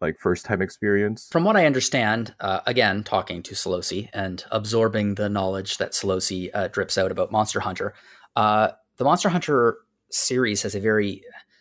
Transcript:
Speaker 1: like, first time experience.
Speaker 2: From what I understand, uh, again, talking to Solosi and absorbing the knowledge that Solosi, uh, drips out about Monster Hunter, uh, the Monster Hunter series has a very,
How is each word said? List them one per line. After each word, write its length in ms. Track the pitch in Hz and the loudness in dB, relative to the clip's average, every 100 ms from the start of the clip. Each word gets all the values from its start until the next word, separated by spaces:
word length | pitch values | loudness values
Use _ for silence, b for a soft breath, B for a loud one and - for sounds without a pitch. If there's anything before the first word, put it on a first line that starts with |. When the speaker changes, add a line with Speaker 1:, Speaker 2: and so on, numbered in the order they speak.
Speaker 1:
like, 160 | 82 82 | -6 -2
first 260 | - 90 | -2 -2
time 200 | - 101 | -2 -2
experience. 640 | 95 - 104 101 104 110 - | -2 -2 0 2 0 -4 -4
Speaker 2:
From 120 | 165 | 0
what 120 | 185 214 | 4 4
I 120 | 156 | 4
understand, 640 | 131 - 139 107 113 113 - | 2 0 0 0 0 -4 -6
uh, 220 | 98 95 - | -4 -2 0
again, 380 | 123 107 98 | 2 2 2
talking 400 | 104 98 - 90 | -2 -2 -2 -8
to 100 | - | -8
Solosi 560 | 101 - 90 87 92 110 | -8 -4 -4 -4 -6 -6
and 320 | - 95 90 - | -6 -6 -6 -4
absorbing 640 | 110 104 113 113 110 104 | -4 0 2 2 2 0
the 160 | 101 104 | 0 -2
knowledge 480 | 101 95 95 98 - | 0 -2 -2 -6 -4
that 140 | 95 | -4
Solosi, 580 | - 98 92 - 92 90 101 | -2 0 0 0 -4 -4 -4
uh, 120 | 92 | -4
drips 300 | - 92 - | -2 -2 0
out 140 | 95 | 0
about 200 | 92 90 | 0 0
Monster 280 | 107 107 104 | 0 0 0
Hunter, 340 | 98 92 98 b b b b - | -4 -4 -6 b b b b 0
uh, 340 | 107 107 107 - _ - | 4 4 2 0 _ -2
the 60 | |
Monster 260 | 131 175 202 | 2 2 2
Hunter 480 | 170 151 139 117 110 _ _ _ | 0 2 4 4 2 _ _ _
series 540 | - - 127 120 101 | -4 -2 2 2 0
has 100 | 104 | -2
a 60 | 98 | -2
very, 440 | 110 107 101 - - b b b | 2 2 2 -2 -12 b b b